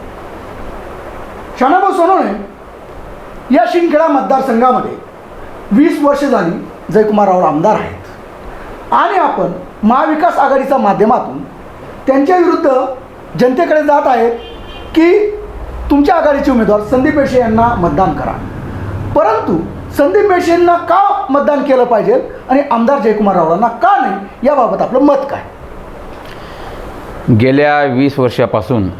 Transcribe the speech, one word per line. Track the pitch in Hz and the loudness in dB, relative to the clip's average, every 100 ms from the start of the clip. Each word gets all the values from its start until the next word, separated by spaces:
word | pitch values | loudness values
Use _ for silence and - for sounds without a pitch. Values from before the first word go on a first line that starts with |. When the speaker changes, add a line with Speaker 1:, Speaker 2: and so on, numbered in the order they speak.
| - - - - - - - - - - - - - - - - | -16 -16 -16 -16 -16 -14 -12 -12 -14 -14 -14 -14 -14 -14 -14 -2
Speaker 1:
शाणाभाऊ | 254 359 392 | 2 2 2
सोनवणे | 359 339 370 220 202 202 - - - - - - - - - - | 2 2 2 0 -4 -10 -16 -20 -20 -18 -18 -16 -18 -18 -14 0
या | 277 349 | 2 2
शिंदखेडा | 349 339 294 320 | 2 2 2 2
मतदारसंघामध्ये | 277 202 269 262 226 254 254 - - - - - - - - - | 0 0 0 0 2 2 2 -2 -8 -14 -20 -20 -18 -16 -16 0
वीस | 208 330 294 | 2 4 2
वर्ष | 285 285 | 0 2
झाली | 277 220 170 202 - - - | 2 0 0 -4 -8 -14 -2
जयकुमार | 185 214 208 202 | 2 2 2 2
रावळ | 185 | 2
आमदार | 175 147 185 | 2 2 2
आहेत | 202 - - - - - - - - - - - | 0 -2 -10 -16 -18 -18 -18 -16 -14 -14 -16 -2
आणि | 247 339 392 | 0 2 2
आपण | 294 202 180 175 - - | 0 0 -4 -6 -12 -2
महाविकास | 214 254 311 302 330 - | 2 2 2 2 0 2
आघाडीच्या | 269 269 269 269 | 2 2 2 0
माध्यमातून | 208 190 220 240 - 131 - - - - - - - | 2 2 2 2 -2 -10 -12 -16 -18 -18 -18 -6 0
त्यांच्या | 269 294 370 | 2 4 4
विरुद्ध | 349 330 311 254 269 - - - - 156 | 2 2 2 2 0 -6 -14 -20 -10 0
जनतेकडे | 247 254 339 311 | 2 2 2 2
जात | 294 294 | 4 2
आहेत | 294 240 233 233 - - - - - | 4 2 2 -2 -8 -16 -16 -16 -4
की | - 339 403 415 - - - - - - | 2 4 4 2 -2 -10 -12 -12 -8 0
तुमच्या | 285 285 | 2 4
आघाडीचे | 339 302 285 - | 4 2 2 2
उमेदवार | 247 202 208 | 2 4 2
संदीप | - 254 277 294 | 2 0 2 2
पेडसे | 269 254 | 2 2
यांना | 233 220 233 240 | 2 4 2 2
मतदान | 170 143 190 | 0 2 0
करा, | 143 - - - - - - - - - 285 | 0 -4 -6 -8 -10 -10 -8 -8 -6 -2 0
परंतु | 381 440 - 180 - - - - | 2 0 0 -2 -4 -10 -6 0
संदीप | 294 403 403 | 2 4 4
पेडसेंना | 349 320 339 349 | 2 2 4 4
का | 349 - 349 403 392 - | 2 2 2 2 0 0
मतदान | 277 294 285 | 0 2 0
केलं | - 262 | 2 2
पाहिजे | 247 226 175 240 - - - | 4 2 2 0 -2 -8 0
आणि | 262 277 | 0 2
आमदार | 233 233 285 | 0 2 2
जयकुमार | 220 208 202 180 | 2 2 2 2
रावळांना | 160 175 226 | 2 2 0
का | - 349 403 | 2 2 2
नाही, | 226 190 - - 247 | 2 -4 -8 -4 0
याबाबत | 285 220 190 | 2 2 0
आपलं | 165 254 | 0 2
मत | 285 277 - | 4 2 0
काय? | - - - - - - - - - - - - - - - - - - - - | -8 -12 -16 -16 -16 -16 -14 -14 -16 -16 -16 -16 -14 -14 -12 -14 -14 -14 -8 0
Speaker 2:
गेल्या | 110 127 139 147 147 | 2 4 4 4 2
वीस | 143 123 139 135 | 2 2 0 2
वर्षापासून | 127 - 117 113 101 120 92 90 | 0 2 0 0 0 0 -2 0